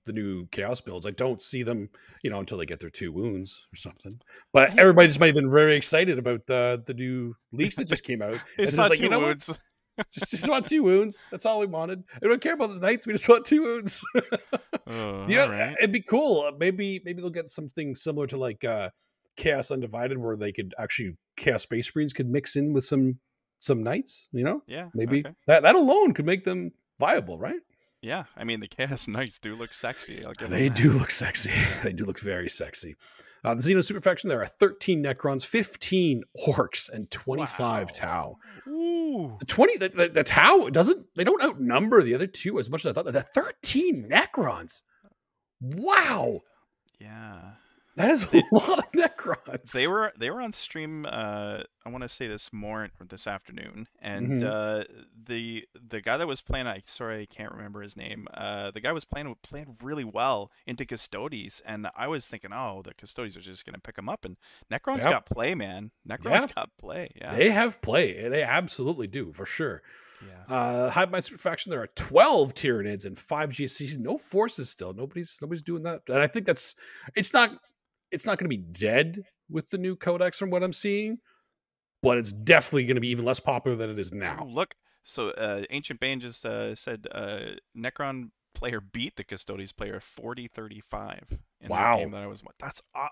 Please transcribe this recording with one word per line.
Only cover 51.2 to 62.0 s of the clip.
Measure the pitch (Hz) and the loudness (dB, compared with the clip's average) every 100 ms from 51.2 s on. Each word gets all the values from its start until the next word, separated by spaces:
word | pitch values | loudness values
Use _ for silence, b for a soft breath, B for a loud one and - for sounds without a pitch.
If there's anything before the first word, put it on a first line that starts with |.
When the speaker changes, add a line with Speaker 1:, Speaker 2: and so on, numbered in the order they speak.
| 107 104 104 104 - _ 117 | -6 -6 -8 -10 -12 _ -14
Speaker 2:
I | |
wanna | 127 123 | -12 -12
say | - 120 | -10 -10
this | 104 - | -10 -12
morn-, | 107 104 110 104 - | -12 -10 -8 -10 -14
or | 92 | -20
this | 95 107 | -14 -10
afternoon, | 98 - - - 104 117 _ | -10 -12 -18 -18 -18 -20 _
and, | 101 101 123 131 | -10 -6 -2 -2
Speaker 1:
Mm-hmm. | 110 | -2
Speaker 2:
uh, | 107 107 107 - - - 113 113 | -2 -2 -4 -6 -14 -20 -20 -12
the, | 117 117 113 - - 120 | -10 -8 -12 -14 -20 -14
the | 110 | -8
guy | 113 135 | -4 -2
that | 170 | -2
was | 131 | -8
playing, | - 131 123 | -6 -6 -6
I, | 98 | -10
sorry, | - - 117 110 | -14 -12 -10 -10
I | 104 | -12
can't | - 107 | -14 -16
remember | 107 104 104 | -14 -16 -16
his | 104 - | -16 -14
name, | - 107 - | -14 -14 -14
uh, | - 104 104 101 | -12 -10 -8 -10
the | 110 | -6
guy | 123 | -6
was | 160 | -6
playing, | - 143 147 113 | -8 -10 -10 -14
playing | - 143 143 113 | -16 -18 -18 -16
really | 123 151 | -10 -8
well | 113 110 131 110 101 _ - | -6 -2 0 -2 -6 _ -12
into | 120 | -10
Custodes, | 127 117 - 101 143 123 101 - | -8 -10 -10 -10 -10 -10 -12 -14
and | - 107 104 | -12 -10 -10
I | - | -8